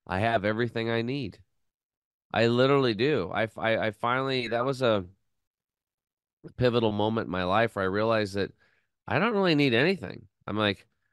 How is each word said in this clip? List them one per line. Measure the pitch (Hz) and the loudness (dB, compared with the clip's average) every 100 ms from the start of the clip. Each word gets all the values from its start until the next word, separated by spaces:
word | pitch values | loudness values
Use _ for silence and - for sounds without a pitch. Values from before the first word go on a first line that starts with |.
| - | -6
"I | 92 | -2
have | 113 113 101 | 0 0 0
everything | 110 120 117 113 | -2 -2 -2 -2
I | 117 | -2
need." | 117 139 113 - _ _ _ _ _ _ _ _ _ | -2 -6 -8 -12 _ _ _ _ _ _ _ _ _
I | - 117 | 0 2
literally | 120 135 139 127 | 4 4 4 2
do. | 104 135 135 85 | 0 0 0 -2
I, | 98 110 - | -4 -4 -2
I, | 104 110 107 | 0 0 -2
I | |
finally, | - 120 127 135 131 117 | -2 -2 -2 -2 -4 -2
that | 117 | -2
was | 131 127 | -2 0
a | 123 107 90 - _ _ _ _ _ _ _ _ _ _ _ _ 110 - | 2 2 -2 -14 _ _ _ _ _ _ _ _ _ _ _ _ -18 -2
pivotal | 127 120 113 | 0 2 2
moment | 104 107 113 67 | 2 0 0 -2
in | |
my | 92 | -2
life | 90 101 117 101 | 0 2 0 0
where | 95 | -2
I | |
realized | 101 110 113 104 101 | 0 0 0 0 -2
that | 92 - _ _ _ _ - | -4 -8 _ _ _ _ -6
I | 123 | -2
don't | 214 | 0
really | 202 185 147 | 0 2 2
need | 143 | 4
anything. | 117 160 196 95 - - _ - | 2 2 -2 -8 -14 -20 _ -6
I'm | 104 | 0
like, | 104 98 _ _ _ | 0 -2 _ _ _